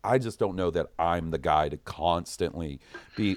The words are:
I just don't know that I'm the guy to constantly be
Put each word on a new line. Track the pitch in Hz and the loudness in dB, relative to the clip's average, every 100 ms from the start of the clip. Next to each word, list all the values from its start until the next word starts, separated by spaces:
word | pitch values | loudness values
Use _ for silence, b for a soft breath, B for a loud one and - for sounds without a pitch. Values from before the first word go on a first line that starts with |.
I | 98 131 | 4 2
just | 117 - | 2 0
don't | 104 92 | -2 2
know | 90 | 0
that | 85 76 - | 2 -2 0
I'm | 82 87 82 | 2 2 0
the | 80 | -2
guy | 76 78 76 | 2 2 2
to | 73 | -2
constantly | - - 82 85 87 - 87 80 80 71 B B B - | -10 -2 0 0 -4 -4 -4 -4 -8 -8 B B B -2
be | 104 | -2